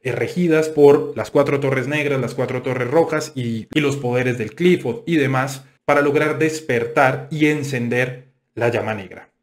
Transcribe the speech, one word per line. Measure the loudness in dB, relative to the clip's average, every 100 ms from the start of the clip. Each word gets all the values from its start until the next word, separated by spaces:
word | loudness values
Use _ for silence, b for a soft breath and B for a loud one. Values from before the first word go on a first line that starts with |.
eh, | -4
regidas | -4 -4 0 2 2 2
por | 6 8 8 2 -6
las | -2
cuatro | 0 2 2
torres | 0 -2 -2
negras, | -2 -2 -2
las | -4 -4
cuatro | -4 -4
torres | -4 -4 0
rojas | 2 2 -2 -6
y, | -6 -6 -6 -4
y | -2
los | 0 -2
poderes | -2 -2 0 -2
del | -6
Clifford | 0 2 2 0 -8 -2
y | 0
demás, | 2 0 -2 -6 b b
para | 0 2
lograr | 2 2 0 0
despertar | -2 -4 -2 -2 0 2 2 2 -8
y | 0 0
encender | 0 -4 -4 -2 -2 -2 -6 -18 _ _
la | -2 0
llama | 0 -2
negra. | -6 -10 -18 -20 _